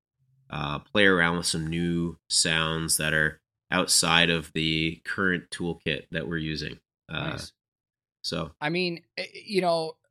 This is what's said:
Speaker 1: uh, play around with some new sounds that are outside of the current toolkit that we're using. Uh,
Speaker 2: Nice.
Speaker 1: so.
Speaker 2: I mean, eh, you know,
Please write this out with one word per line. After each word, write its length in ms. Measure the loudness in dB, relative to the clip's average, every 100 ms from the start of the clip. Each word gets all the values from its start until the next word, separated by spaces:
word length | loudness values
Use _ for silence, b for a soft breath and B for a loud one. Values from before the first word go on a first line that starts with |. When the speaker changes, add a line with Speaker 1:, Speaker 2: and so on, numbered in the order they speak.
| _ _ _ _ -12
Speaker 1:
uh, 300 | -6 -4 -6
play 260 | -2 4 6
around 300 | 6 4 2
with 100 | -2
some 220 | -2 -2
new 500 | -2 0 0 -2 -6 -2
sounds 680 | 0 2 2 0 -2 -2 0
that 160 | 2
are 260 | 2 2 -2 _ _ -4
outside 600 | 0 2 2 4 4 4
of 220 | 2 -2
the 480 | -2 0 0 0 -4
current 440 | -8 -2 0 0 -4
toolkit 560 | -6 -6 -4 -4 -4 -4
that 160 | -6 -4
we're 100 | -4
using. 420 | -4 -4 -6 -12 _ _ -10
Uh, 220 | -6 -6
Speaker 2:
Nice. 220 | -6 -10 -18 _ _ _ _ _ _
Speaker 1:
so. 260 | -6 -6 -6 -6
Speaker 2:
I 80 | -4
mean, 340 | -2 -2 -4 -12 -12
eh, 100 | -12 -14 -4
you 140 | 0
know, 320 | 2 0 -2 -10 _